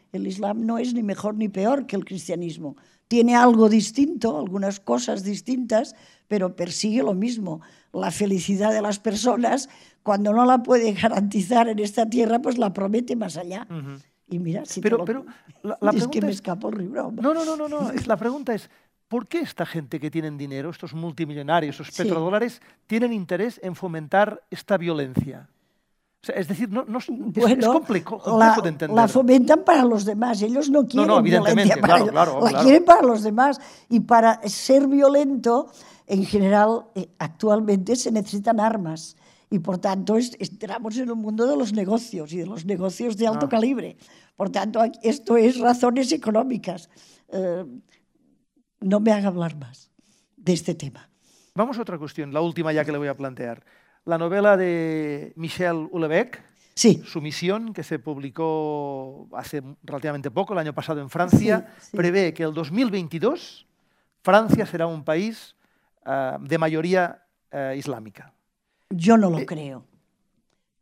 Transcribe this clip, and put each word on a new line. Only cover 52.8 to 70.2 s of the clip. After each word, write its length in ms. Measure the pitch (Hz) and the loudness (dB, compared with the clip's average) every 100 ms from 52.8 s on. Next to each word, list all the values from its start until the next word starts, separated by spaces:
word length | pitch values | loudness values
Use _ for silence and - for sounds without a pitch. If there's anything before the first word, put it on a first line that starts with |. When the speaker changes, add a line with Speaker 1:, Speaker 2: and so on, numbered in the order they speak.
| 147 | -2
Speaker 2:
que 60 | |
le 40 | 147 | -4
voy 120 | 143 | -6
a 60 | 135 | -8
plantear. 460 | 135 127 123 117 _ _ _ _ 175 | -10 -10 -12 -12 _ _ _ _ -6
La 120 | 165 | -4
novela 400 | 170 202 208 190 | -2 2 4 4
de 720 | 185 170 160 156 151 143 151 160 | 2 0 -2 -4 -6 -8 -12 -12
Michel 500 | 165 - 180 165 156 | -10 -4 -2 -2 -6
Houellebecq, 500 | 175 156 170 247 - _ _ _ - | -6 0 0 -2 -8 _ _ _ 2
Speaker 1:
Sí. 260 | 233 156 - | 4 4 -2
Speaker 2:
Sumisión, 640 | 160 147 - 175 214 226 | -10 -8 -6 -4 -4 -6
que 100 | 175 | -12
se 160 | 147 151 | -10 -10
publicó 1300 | 156 139 139 165 160 156 151 147 143 135 131 139 - | -8 -10 -12 -6 -4 -4 -4 -6 -8 -10 -14 -18 -16
hace 280 | 123 131 151 131 147 | -14 -10 -12 -12 -20
relativamente 480 | - 139 151 143 135 | -14 -10 -8 -8 -6
poco, 220 | 160 196 | -4 -4
el 60 | 185 | -4
año 140 | 156 | -6
pasado 260 | 147 156 147 | -8 -8 -8
en 100 | 135 | -8
Francia, 580 | 165 180 - 214 220 - - | -4 4 4 4 0 -2 -20
Speaker 1:
Sí, 80 | - | -12
sí. 60 | 196 | -2
Speaker 2:
prevé 360 | 175 190 175 | 0 2 0
que 100 | 160 | -2
el 100 | 160 | -6
dos 180 | 156 147 | -4 -6
mil 180 | 202 247 | -2 -2
veintidós 760 | 190 160 165 214 339 - - _ _ _ _ _ _ | -2 -6 -2 -2 -2 -10 -20 _ _ _ _ _ _
Francia 420 | 185 202 226 226 180 | 4 4 6 0 0
será 220 | 170 165 | -4 -4
un 160 | 160 143 | -4 -4
país, 500 | 160 220 220 - _ _ _ _ _ - | -2 -2 -8 -20 _ _ _ _ _ -8
ah, 320 | 135 131 139 | -6 -4 -8
de 160 | 139 160 | -4 -2
mayoría, 640 | 160 156 175 185 175 - _ _ _ | 0 -2 0 0 0 -6 _ _ _
eh, 240 | 143 135 135 | -8 -8 -8
islámica. 560 | 143 113 110 - - _ _ _ _ _ _ | -8 -10 -12 -20 -20 _ _ _ _ _ _
Speaker 1:
Yo 260 | 180 185 226 | 0 6 6
no 120 | 190 | 6
lo 100 | 160 | 0
Speaker 2:
Eh, 60 | - | -6
Speaker 1:
creo. 400 | 156 143 131 _ _ _ _ | -10 -12 -14 _ _ _ _